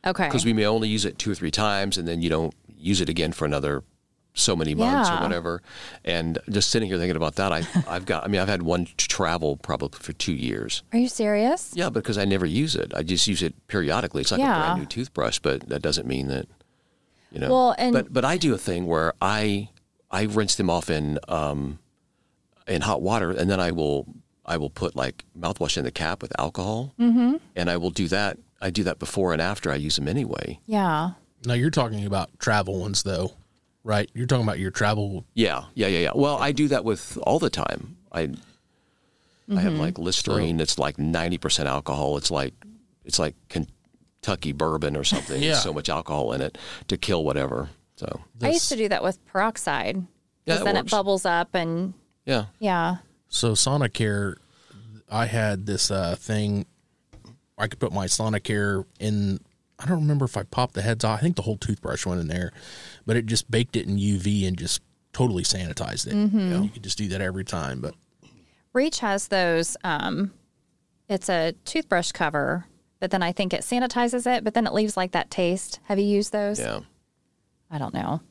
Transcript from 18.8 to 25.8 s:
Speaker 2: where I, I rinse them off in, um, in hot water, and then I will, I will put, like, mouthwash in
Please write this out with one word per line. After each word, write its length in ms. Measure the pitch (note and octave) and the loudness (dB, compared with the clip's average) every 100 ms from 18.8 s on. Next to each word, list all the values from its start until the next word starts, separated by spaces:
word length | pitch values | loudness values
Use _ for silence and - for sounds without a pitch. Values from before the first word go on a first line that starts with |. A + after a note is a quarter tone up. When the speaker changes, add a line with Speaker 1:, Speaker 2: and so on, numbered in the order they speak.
| F2+ | 0
Speaker 2:
where 280 | E2 D#2+ - | 2 2 0
I, 480 | F#2+ G#2+ G#2+ G2+ G#2 _ _ _ _ | 0 2 2 0 -4 _ _ _ _
I 120 | F#2 | -2
rinse 300 | G#2+ G#2 G#2 | 0 2 2
them 160 | - F#2+ | 2 2
off 200 | E2+ - | 2 2
in, 260 | D#2+ D2+ D2+ - | 0 0 -2 -2
um, 500 | E2+ D2 D2 C#2 D2+ _ _ _ _ _ _ _ _ - | -2 0 -2 -4 -8 _ _ _ _ _ _ _ _ -4
in 140 | F2 | -2
hot 200 | E2+ E2+ | 0 0
water, 300 | F#2 A2+ F2 | 2 0 0
and 180 | F#2 F2+ | 0 2
then 100 | F#2+ | 2
I 100 | F2 | 2
will, 340 | E2+ D2+ C#2+ - - _ _ - | 2 2 0 -2 -14 _ _ -6
I 120 | E2+ | -4
will 120 | C#2+ | -4
put, 260 | - F2 - | -4 -4 -2
like, 280 | C2 - - - | -4 -4 -18 -8
mouthwash 420 | F2 - E2 | -6 -2 -2
in 60 | - | -2